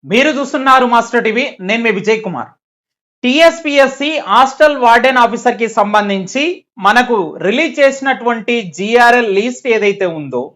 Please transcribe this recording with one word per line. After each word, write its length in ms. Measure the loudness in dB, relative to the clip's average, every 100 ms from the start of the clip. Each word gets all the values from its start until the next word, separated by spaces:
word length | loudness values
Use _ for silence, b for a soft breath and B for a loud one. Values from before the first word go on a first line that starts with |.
| 0
మీరు 180 | 0 2 -2
చూస్తున్నారు 480 | -4 -4 2 2 4
మాస్టర్ 380 | 0 0 -2
టీవీ, 200 | -2 -2 -4 -8
నేను 220 | -6 -2
మీ 80 | -2
విజయ్ 320 | -2 -2 -2
కుమార్. 240 | -4 -10 -12 _ _ _ _ _ _ _
టీఎస్పీఎస్సీ 960 | -2 4 4 2 -4 0 0 0 -6 -6 0
హాస్టల్ 480 | 2 2 2 0 2
వార్డెన్ 400 | 4 4 4 2
ఆఫీసర్ 320 | 2 0 -2 -2
కి 80 | -4
సంబంధించి 960 | -2 0 0 0 -4 -4 -4 -4 -6 _ -2
మనకు 600 | 2 2 2 -2 -2 -4
రిలీజ్ 380 | -4 0 -2 2
చేసినటువంటి 920 | 2 2 -4 -4 -4 -4 -4 -4 -4 -8
జీఆర్ఎల్ 580 | 0 4 6 4 2
లిస్ట్ 340 | -2 -2 -6 -2
ఏదైతే 380 | 0 0 -2 -4
ఉందో 460 | -4 -8 -8 -8